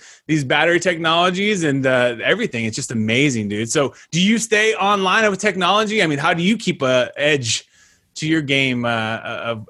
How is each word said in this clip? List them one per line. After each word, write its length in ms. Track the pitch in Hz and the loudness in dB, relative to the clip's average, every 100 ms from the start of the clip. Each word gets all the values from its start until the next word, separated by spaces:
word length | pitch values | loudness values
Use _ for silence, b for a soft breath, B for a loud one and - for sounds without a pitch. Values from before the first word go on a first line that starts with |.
| B B B | B B B
these 180 | 156 | -2
battery 360 | 131 151 165 170 | 0 2 4 2
technologies 840 | 185 165 165 165 180 185 208 208 | 0 -2 0 2 2 0 0 0
and, 220 | 160 139 | 0 0
uh, 320 | 131 127 123 117 | 2 2 2 0
everything. 400 | 113 185 226 117 | 0 0 -2 -4
It's 100 | 113 | -4
just 160 | 107 131 | -4 -6
amazing, 600 | 117 110 117 147 120 101 | -2 0 2 2 0 -2
dude. 200 | 104 117 | -4 -2
So 220 | 156 127 B B | -2 -2 B B
do 80 | 165 | 0
you 200 | 190 226 | 2 2
stay 360 | - 208 220 196 | 0 0 2 0
online 520 | 196 202 185 208 214 | 0 0 2 2 2
with 100 | 190 | 0
technology? 640 | 208 190 175 208 214 214 | -2 0 2 2 2 0
I 40 | 170 | 0
mean, 100 | 143 | 0
how 160 | 160 | 0
do 100 | 170 | 0
you 140 | 180 226 | 0 0
keep 240 | 185 160 | -2 -2
a 300 | 131 127 117 - | 2 2 0 0
edge 480 | 147 147 120 - - b b b b | 0 0 0 -4 -6 b b b b
to 120 | - 156 | -8 -2
your 140 | 160 | -2
game, 460 | 139 139 135 123 120 | 0 0 2 0 -2
uh, 320 | 117 110 113 | -2 -2 -6
of, 500 | 104 110 117 113 - | -8 -8 -6 -6 -8